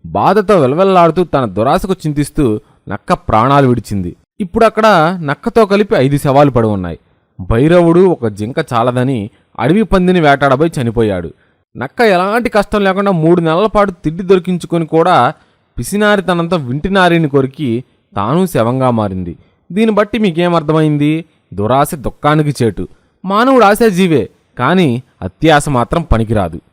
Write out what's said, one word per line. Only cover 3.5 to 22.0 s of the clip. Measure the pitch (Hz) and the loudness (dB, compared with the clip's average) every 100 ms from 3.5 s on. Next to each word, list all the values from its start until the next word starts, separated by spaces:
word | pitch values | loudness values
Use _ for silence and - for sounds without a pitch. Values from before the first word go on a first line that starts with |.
| 143 135 | 4 4
విడిచింది. | 117 - 101 87 - _ _ | 0 -4 -6 -6 -12 _ _
ఇప్పుడు | 196 220 | -6 0
అక్కడ | 220 220 220 185 156 185 | 0 2 2 4 2 -2
నక్కతో | 147 143 - 233 202 | -6 -6 -2 0 2
కలిపి | 202 208 | 0 0
ఐదు | 202 135 143 | 0 0 0
శవాలు | 147 135 147 | 2 4 4
పడి | 123 113 | 2 0
ఉన్నాయి. | 101 87 78 _ _ _ - | -2 -6 -12 _ _ _ -18
భైరవుడు | 92 113 151 175 170 170 | -4 0 4 4 4 4
ఒక | 190 160 113 | 2 0 -6
జింక | 98 107 139 156 | -6 -8 -6 -4
చాలదని | 120 123 123 127 127 101 _ _ - | 0 0 0 -2 -4 -6 _ _ -4
అడవి | 127 196 | 0 0
పందిని | 220 196 180 185 | 2 0 2 2
వేటాడబోయి | 151 139 139 131 165 165 | 2 2 2 2 0 -2
చనిపోయాడు. | 117 113 110 92 85 - _ _ _ - | -4 -2 -2 -2 -8 -16 _ _ _ -14
నక్క | 127 - | -12 0
ఎలాంటి | 226 180 190 226 208 | 2 2 0 -2 0
కష్టం | 214 196 214 | -2 0 0
లేకుండా | 196 190 202 | 0 0 0
మూడు | 180 156 175 | 0 2 2
నెలల | 165 160 214 | 2 0 0
పాటు | 208 202 | 0 -2
తిండి | 175 147 165 | -2 -8 -6
దొరికించుకొని | 180 190 175 180 - 170 156 | 0 0 0 -6 -4 -6 -2
కూడా | 160 175 160 123 - _ _ _ - | 0 2 2 0 -4 _ _ _ -12
పిసినారితనంతో | 123 202 208 208 180 175 165 175 | -8 -2 0 0 0 -4 -2 -4
వింటినారిని | 123 143 185 196 180 170 156 | -4 -6 -2 0 2 2 2
కొరికి | 139 131 - 139 113 - _ _ - | 0 -2 -4 -4 -4 -6 _ _ -6
తాను | 104 160 190 | -2 -2 0
శవంగా | 135 113 131 127 | 0 -2 0 0
మారింది. | 113 104 92 87 - _ _ _ | 0 -2 -6 -10 -12 _ _ _
దీన్ని | 175 226 208 | -2 0 2
బట్టి | 208 240 | -2 0
మీకేం | 214 160 175 | -2 0 0
అర్థమైంది? | 170 151 156 156 147 147 156 165 _ _ | 0 0 0 2 0 0 -2 -8 _ _
దురాశ | 92 107 131 147 | -6 -2 0 0
దుఃఖానికి | 160 | -4